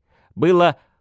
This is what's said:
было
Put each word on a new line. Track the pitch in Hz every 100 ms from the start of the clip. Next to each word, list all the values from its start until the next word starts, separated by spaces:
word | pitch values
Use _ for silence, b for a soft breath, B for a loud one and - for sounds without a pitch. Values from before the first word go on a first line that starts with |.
| _ _ _
было | - 156 180 175 139 b b